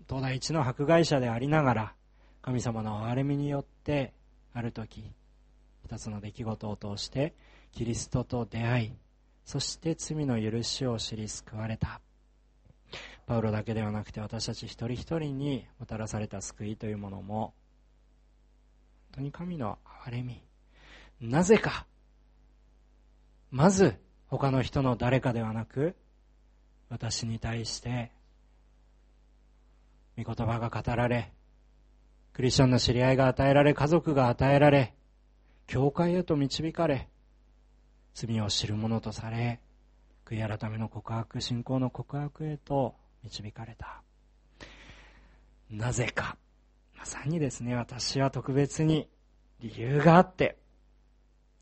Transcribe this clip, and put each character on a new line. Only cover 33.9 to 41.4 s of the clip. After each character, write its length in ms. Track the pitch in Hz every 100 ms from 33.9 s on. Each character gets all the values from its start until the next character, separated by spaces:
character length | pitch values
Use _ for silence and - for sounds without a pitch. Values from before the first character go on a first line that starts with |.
| 165 156
が 140 | 139 123
与 260 | 120 135
え 40 | 143
ら 120 | 147
れ、 240 | 143 123 - _ _ _ _ _ _ -
教 240 | 120 143
会 240 | 143 175
へ 80 | 180
と 140 | 175 151
導 360 | 135 - 160
か 140 | 160 165
れ、 220 | 131 - _ _ _ _ _ _ _ _ _ _
罪 260 | - 110 113
を 80 | 101
知 200 | - -
る 80 | 107
者 240 | 110 113
と 120 | 110
さ 180 | 104 113
れ、 300 | 113 120 120 - _ _ _ _ - -
悔 180 | 110
い 140 | 107 107
改 120 | 110
め 80 | 110
の 100 | 110
告 240 | 113 -
白、 280 | 113 113 127